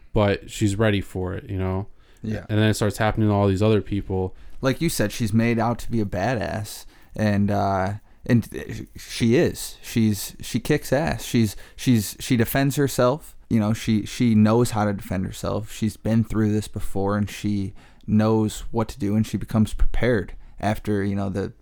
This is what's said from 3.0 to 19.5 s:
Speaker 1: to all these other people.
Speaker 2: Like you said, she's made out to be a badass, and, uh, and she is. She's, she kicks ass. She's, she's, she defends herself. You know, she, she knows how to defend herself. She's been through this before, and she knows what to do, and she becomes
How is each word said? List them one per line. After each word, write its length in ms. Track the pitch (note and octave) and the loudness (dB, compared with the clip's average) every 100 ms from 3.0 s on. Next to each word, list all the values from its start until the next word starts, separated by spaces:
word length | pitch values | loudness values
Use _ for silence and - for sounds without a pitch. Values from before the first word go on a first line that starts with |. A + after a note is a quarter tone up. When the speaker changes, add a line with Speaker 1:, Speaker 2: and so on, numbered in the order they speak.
| A2 G#2+ G#2+ | 0 2 2
Speaker 1:
to 60 | |
all 120 | G2+ G2+ | 4 4
these 160 | F#2+ | 4
other 200 | G#2+ G#2+ | 4 2
people. 520 | - G2+ - F#2+ F#2 - - - | 0 -6 -4 -4 -4 -6 -14 -4
Speaker 2:
Like 200 | C3 B2 | -2 0
you 80 | E3 | -2
said, 240 | - G#2 | 0 -2
she's 200 | - A2+ | 0 0
made 260 | A2+ A#2 A2+ | 2 2 2
out 180 | A2+ A#2+ | 0 -2
to 100 | - | -2
be 100 | A#2 | -2
a 40 | G2 | -2
badass, 800 | F2+ G#2 A#2+ E2+ F2+ G#2+ - - - - | -2 -2 -2 -4 -6 -8 -12 -16 -20 -16
and, 340 | - G#2+ G2+ G2+ | -2 0 2 2
uh, 420 | G2+ G2 G2 F#2 G2+ - - - | 2 0 0 -2 -6 -12 -16 2
and 600 | A#2+ - - - A2 - - | 2 2 -10 -10 -12 -12 -16
she 400 | - - A#2 C3 | -12 -2 2 4
is. 400 | C3+ - - - | 2 -2 -10 -12
She's, 520 | - A#2+ A2 G#2 - - | -6 0 2 0 -6 -12
she 180 | - A#2+ | -6 -6
kicks 340 | - D3 - | 0 -2 0
ass. 300 | C3 D#3+ A2+ | -2 0 -4
She's, 300 | - A#2 A2 - - - | -2 2 2 -2 -16 -6
she's, 400 | C3+ A#2 G2 - | 2 2 2 -8
she 180 | - B2 | -2 0
defends 380 | A2+ C#3 C#3 D3 | 2 2 0 2
herself. 600 | C#3 - B2 D3+ - - - | 0 2 2 2 -6 -20 -2
You 120 | A2+ | 0
know, 120 | G#2 | 2
she, 320 | A2 - G#2+ | -2 0 0
she 300 | G2+ - B2 | 0 0 2
knows 380 | G#2+ G#2+ A#2 B2 | 6 6 6 2
how 120 | A2 | 0
to 80 | G#2 | -2
defend 320 | G2+ - F#2 | -2 -4 -4
herself. 480 | F#2+ G#2+ F2+ G2+ G#2+ | -4 -6 -6 -4 -6
She's 240 | - A2 - | -4 -4 -4
been 280 | G#2+ A2+ | 0 2
through 280 | A2 G#2+ A2 | 2 0 2
this 160 | G#2 - | 0 -4
before, 480 | G2+ - G2 G2 G#2 | -4 -2 0 0 0
and 140 | G2+ | -2
she 420 | - G#2 G2+ F#2+ - - - - | -4 -4 -2 -4 -10 -20 -18 0
knows 580 | G#2+ A2 A2 G#2+ - - | 2 4 4 2 -2 -6
what 160 | A#2 A2 | -4 -4
to 100 | - | -4
do, 160 | G2+ A2 | -2 0
and 80 | G#2+ | 0
she 100 | G2+ | -2
becomes 340 | - | -2